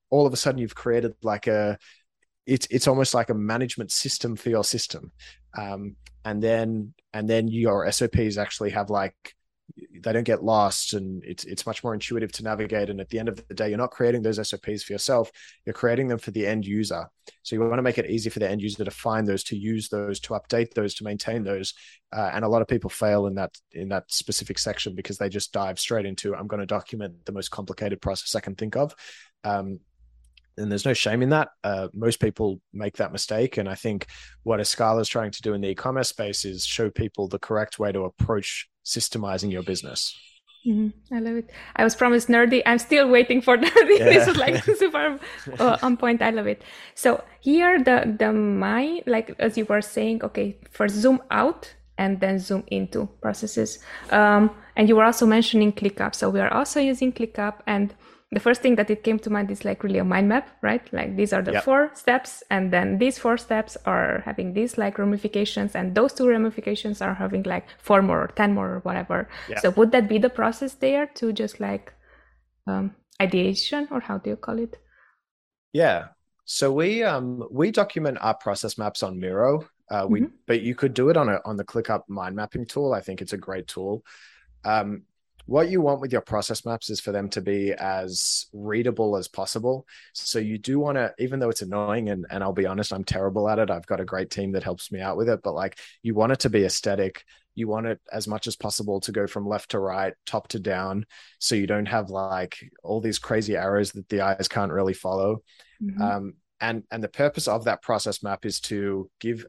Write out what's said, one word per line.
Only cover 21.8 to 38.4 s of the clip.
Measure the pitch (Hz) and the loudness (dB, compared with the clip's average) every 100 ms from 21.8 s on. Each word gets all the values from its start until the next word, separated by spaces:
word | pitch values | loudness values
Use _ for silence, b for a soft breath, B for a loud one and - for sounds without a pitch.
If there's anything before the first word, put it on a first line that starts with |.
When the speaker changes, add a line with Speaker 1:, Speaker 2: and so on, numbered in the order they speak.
| b b _ | b b _
Speaker 1:
Uh, | 107 98 | -4 -4
and | 104 | -2
a | 110 | 0
lot | 113 | 2
of | 113 | 2
people | 120 101 | -2 -2
fail | - 107 104 101 | -2 2 2 0
in | 98 | -2
that, | 95 - _ | -6 -8 _
in | 82 98 | -12 -6
that | 95 - | -6 -4
specific | - - - - 98 | -6 -4 -6 -6 -6
section | 113 101 107 92 | -4 -4 -8 -8
because | - 98 | -10 -6
they | 101 | -4
just | 101 - | -4 -6
dive | 104 95 92 | -4 -4 -4
straight | - 113 98 | -2 -2 -2
into, | 95 101 | -6 -6
"I'm | 98 101 | -6 -6
gonna | 104 98 | -8 -4
document | 104 - 110 101 85 | -4 -4 -10 -10 -12
the | - | -12
most | 98 - | -10 -10
complicated | - 95 - 104 101 | -10 -10 -6 -6 -4
process | 101 95 - | -4 -6 -4
I | 107 | -6
can | - 98 | -6 -8
think | 110 127 | -4 -2
of." | 147 - B B B _ | -2 -4 B B B _
Um, | 104 101 98 95 - _ _ _ _ _ _ - | -4 -4 -4 -10 -16 _ _ _ _ _ _ -8
and | 107 | -4
there's | 101 | -2
no | 139 | 0
shame | 120 107 117 | 0 2 2
in | 127 | 4
that. | 156 - _ | 2 2 _
Uh, | 104 98 92 | -4 -4 -4
most | 98 117 - | -2 -2 0
people | 110 - 107 95 _ | -2 0 -2 -2 _
make | 98 104 - | -8 -8 -4
that | 101 | -4
mistake. | 98 - 110 127 - | -4 -4 0 0 0
And | 98 | -4
I | 95 | -6
think | 113 101 - B B B | -4 -6 -8 B B B
what | 113 107 | -2 -2
Escala | 104 - 113 113 | 0 0 2 2
is | 107 | 0
trying | 120 110 | -2 -4
to | - | -6
do | 110 | -4
in | 101 | -2
the | 98 | -4
e-commerce | 95 131 131 120 | -4 -4 -2 -2
space | - 104 101 | -4 -6 -6
is | 98 92 - | -6 -6 -6
show | - 110 | -2 -2
people | - 110 - 98 | -2 -4 -4 -4
the | 95 | -6
correct | - 107 107 - | -4 -2 -2 -2
way | 104 | -2
to | 98 | -2
approach | 92 - - 107 | -4 -2 0 0